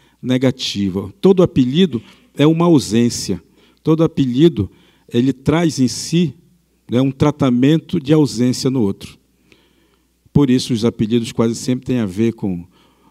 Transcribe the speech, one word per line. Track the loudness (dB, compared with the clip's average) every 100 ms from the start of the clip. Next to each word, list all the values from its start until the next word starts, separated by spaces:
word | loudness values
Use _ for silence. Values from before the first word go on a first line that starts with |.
| _ _
negativa. | -4 0 0 -2 -6 -4 -4 -4 -8 0
Todo | 2 4
apelido | 2 2 0 2 0 -2 -12 -20 _ 0
é | 2
uma | 2 2
ausência. | 2 2 0 0 -2 -8 -8 -10 _ _ _
Todo | -2 0
apelido, | 0 0 -2 2 2 2 -6 _ _ _ _
ele | -2 0
traz | -2 -2 0 0 0
em | -2
si, | -4 -4 -2 -2 -4 _ _ _ _ -4
né, | -2
um | 0
tratamento | 0 -2 0 0 2 2 2 -2 -6
de | 0
ausência | 2 2 0 -2 -2 -2
no | -2
outro. | -2 -4 -14 -20 _ _ _ _ _ _ _ _ _ _ _
Por | 0 2
isso, | 0 0
os | -2
apelidos | -2 -2 -2 -2 -2
quase | -2 -2
sempre | -2 -4 -6 -4
têm | -4
a | -4
ver | -2 -4
com | -4 -6 -8 -10 _ _ _ _